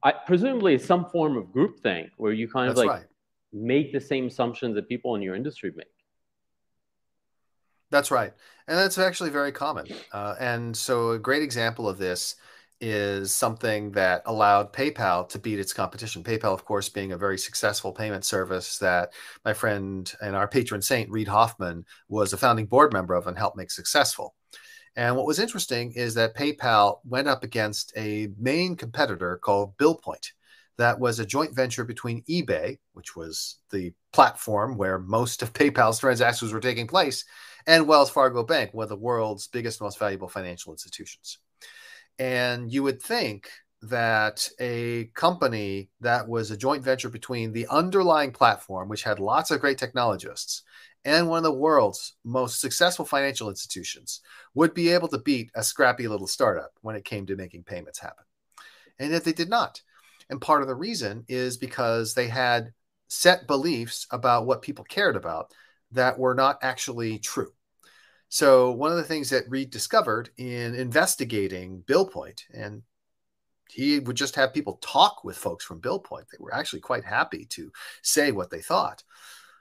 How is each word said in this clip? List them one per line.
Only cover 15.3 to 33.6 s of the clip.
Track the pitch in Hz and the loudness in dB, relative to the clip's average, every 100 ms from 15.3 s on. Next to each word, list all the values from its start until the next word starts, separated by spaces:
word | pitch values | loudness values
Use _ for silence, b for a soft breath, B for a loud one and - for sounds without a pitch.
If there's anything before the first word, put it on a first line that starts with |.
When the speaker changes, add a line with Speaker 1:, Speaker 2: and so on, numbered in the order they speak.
Speaker 2:
to | - | -8
beat | 110 104 | -4 -4
its | 95 | -4
competition. | - 92 - 110 90 | -4 -4 -6 -10 -8
PayPal, | 101 113 107 | -4 -2 0
of | 95 - | -2 -2
course, | 101 - | -2 -2
being | 104 98 | -6 -6
a | 87 | -2
very | 101 95 | -2 -2
successful | - - 208 208 95 | -4 -2 0 0 -6
payment | - 107 98 | -6 -6 -4
service | - 98 90 92 - - | -2 -2 -2 -4 -6 0
that | 95 90 90 B B B 110 | 2 2 0 B B B -4
my | |
friend | 104 110 101 98 95 92 - | -2 -2 -2 -4 -8 -10 -10
and | 104 98 | -4 -2
our | 101 | 0
patron | 139 120 104 | 0 0 -2
saint, | - 123 110 | 0 0 0
Reid | 110 101 | -4 2
Hoffman, | 104 113 - 90 85 - b _ | 4 4 0 -6 -6 -12 b _
was | 101 95 | 0 0
a | 95 | 4
founding | 127 113 104 | 4 4 4
board | 127 147 | 6 6
member | 101 90 | 4 0
of | 90 87 | 0 -2
and | 87 | -2
helped | 101 - | -4 -4
make | 85 | -10
successful. | - - 147 131 - - - _ B B B B | -8 0 2 2 -2 -12 -16 _ B B B B
And | - 120 127 | -2 0 0
what | |
was | 151 156 | 0 0
interesting | 226 208 - 120 120 | -2 -4 -4 -4 -4
is | 120 120 113 | -4 -2 0
that | 113 123 | 0 0
PayPal | 147 147 127 107 101 - | -4 -2 2 6 6 2
went | 123 127 143 | -4 -2 0
up | 131 | -2
against | 117 117 107 107 - 110 | -2 -2 -2 -4 -8 -8
a | 107 107 107 101 | -6 -4 -6 -4
main | 123 156 185 170 | -2 0 -2 -4
competitor | 120 135 135 90 87 90 | -6 -2 -2 -2 -6 -4
called | - 101 101 - | 0 0 0 2
BillPoint. | 151 160 - - - - b b b - | 2 2 -6 -12 -16 -20 b b b 0
That | 120 120 | 2 2
was | 123 113 | 0 0
a | |
joint | 101 139 156 | -2 -2 -2
venture | 131 127 117 | -2 -2 -2
between | 120 117 123 117 - | -8 -8 -6 -6 -2
eBay, | 175 135 78 90 139 _ | -2 0 -2 -4 -8 _
which | 90 - 87 | -20 -18 -14
was | 80 80 - - | -10 -10 -10 -14